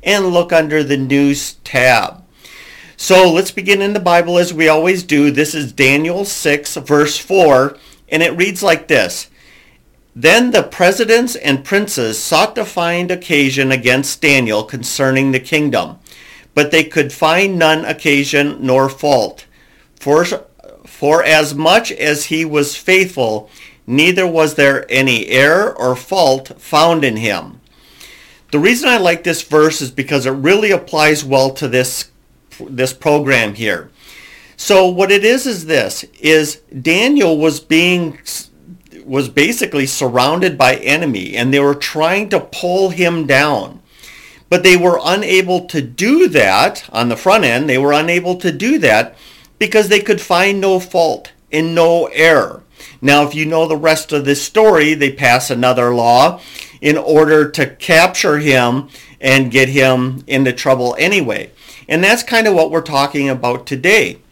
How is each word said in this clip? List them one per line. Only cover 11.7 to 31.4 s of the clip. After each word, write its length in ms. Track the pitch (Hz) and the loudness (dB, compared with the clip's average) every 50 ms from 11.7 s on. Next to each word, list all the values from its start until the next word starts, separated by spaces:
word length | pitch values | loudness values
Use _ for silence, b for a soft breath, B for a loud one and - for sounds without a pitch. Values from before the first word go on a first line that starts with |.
| 196 202 214 202 - - 120 110 110 104 | -2 -2 -2 -2 -4 -4 -4 -4 -4 -6
sought 340 | - - 170 156 196 214 - | -6 -2 0 0 0 0 -2
to 120 | 233 214 | -6 -8
find 440 | 185 - 185 170 170 170 175 175 180 | -6 -4 -4 -2 -2 -2 -2 -2 -4
occasion 600 | 180 175 - - 170 147 143 135 127 135 139 135 | -6 -8 -4 -2 0 0 2 0 0 -2 0 0
against 500 | 131 127 117 123 123 135 139 - - - | 0 0 0 0 0 0 -2 -4 -6 -2
Daniel 420 | - 151 139 135 123 113 107 104 107 | 0 2 2 2 2 0 -2 -2 -4
concerning 680 | - - 123 127 - - - 139 135 131 135 139 135 | -6 -12 -12 -10 -10 -4 -2 0 0 0 0 0 0
the 80 | 131 131 | -2 -2
kingdom, 580 | 127 - - 151 151 147 - 104 87 80 - - B B B B B B B B B B _ | -4 -2 -2 -2 -2 0 -2 -2 -4 -6 -12 -20 B B B B B B B B B B _
but 160 | - 147 147 | -2 0 2
they 140 | 156 160 151 | 2 0 0
could 280 | 156 - 160 143 131 | 0 -2 -2 -2 -2
find 460 | - - 160 156 165 180 196 196 190 175 | -4 -2 0 0 2 2 0 0 0 0
none 260 | 165 156 160 160 - | 2 2 2 0 -2
occasion 760 | - 156 - - 156 143 139 139 139 - 143 143 147 143 - | -6 -8 -4 -2 0 0 0 0 0 0 0 0 -2 -4 -6
nor 300 | - 131 127 131 135 135 | -2 0 2 2 2 0
fault. 560 | 135 - - 147 143 120 107 98 - - - b b b b b b b b b b b | -4 -4 -2 0 0 0 0 -2 -8 -16 -20 b b b b b b b b b b b
For, 240 | - 139 147 156 175 175 - - - _ _ _ - - - - _ | -2 0 2 2 2 0 -4 -8 -10 _ _ _ -20 -20 -20 -20 _
for 380 | - - - - 143 156 165 180 | -20 -12 -4 0 2 2 2 4
as 320 | - 156 151 156 143 143 | 4 2 2 2 0 -4
much 360 | 143 156 160 185 226 226 - | -2 0 2 2 2 0 -2
as 340 | - - 135 151 151 147 - | -8 -4 -2 -2 -2 -4 -4
he 200 | - 160 160 165 | -6 -4 -4 -4
was 300 | 156 147 151 143 147 - | -2 -2 -2 -2 -2 -6
faithful, 720 | - - - 185 185 185 185 180 139 127 113 107 104 107 B B B B B B B B - | -10 -2 0 0 0 0 -2 -2 -4 -2 -2 -2 -6 -8 B B B B B B B B -4
neither 400 | 120 139 160 175 180 185 185 180 | 0 0 2 2 0 0 -2 -2
was 260 | 165 160 156 151 147 | 0 0 0 0 2
there 320 | - 143 139 139 139 - - | 2 2 2 2 0 -4 -2
any 380 | - 131 135 135 123 113 104 - | -2 0 0 0 0 -2 -2 -2
error 460 | 110 131 139 143 160 185 208 - - | 2 2 4 4 2 2 0 -2 -4
or 200 | - 117 127 127 | -4 -4 -4 -4
fault 680 | 123 - - 190 190 170 139 131 135 135 - 123 _ | -4 -6 -6 0 2 2 2 2 0 -4 -14 -20 _
found 420 | - - - 151 160 170 170 160 143 | -12 -2 0 2 2 4 2 2 0
in 140 | 131 110 110 | -2 -2 -2
him." 420 | 117 110 101 87 85 95 - - _ B B B B B B B B B B B B B B B B B | -4 -4 -4 -4 -6 -12 -20 -20 _ B B B B B B B B B B B B B B B B B
The 80 | - 147 | -2 0
reason 280 | 151 208 247 240 302 294 | 2 2 0 2 0 0
I 100 | 247 226 | 0 2
like 260 | 190 175 175 170 - | 2 0 0 -2 -2
this 180 | 175 165 165 | -4 -4 -4
verse 400 | - - 147 156 151 156 156 - | -6 0 2 4 4 2 2 -2
is 80 | 147 127 | -10 -8
because 340 | - - 131 - 151 139 123 | -8 -8 -6 -2 -2 -2 -2
it 60 | 135 | -2
really 400 | 135 139 135 156 196 208 214 208 | -4 -2 0 2 2 2 2 0
applies 540 | 196 175 - - - 156 151 151 151 147 147 | 0 -2 -2 -4 -2 0 2 2 2 0 -2
well 240 | 135 135 135 | 0 2 2